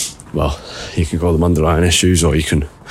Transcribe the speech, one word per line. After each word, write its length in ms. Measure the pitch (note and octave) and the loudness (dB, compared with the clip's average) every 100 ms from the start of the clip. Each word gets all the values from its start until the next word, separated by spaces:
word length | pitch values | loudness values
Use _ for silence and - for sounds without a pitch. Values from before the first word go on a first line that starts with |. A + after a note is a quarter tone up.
| - - - | -8 -10 -8
well, 260 | D2+ D#2 D2 - - - - | -4 -2 -4 -12 -14 -8 -4
you 100 | D#2+ | -2
can 140 | F2 | -2
call 140 | F2 | 0
them 100 | D#2+ | 2
underlying 400 | F2 D#2+ D#2+ D#2+ | 2 2 2 2
issues, 400 | F2+ - F2+ F2+ | 2 2 2 4
or 120 | E2 D2 | 2 2
you 80 | |
can 240 | D#2 D#2 D2 - - | 0 -2 -2 -10 -16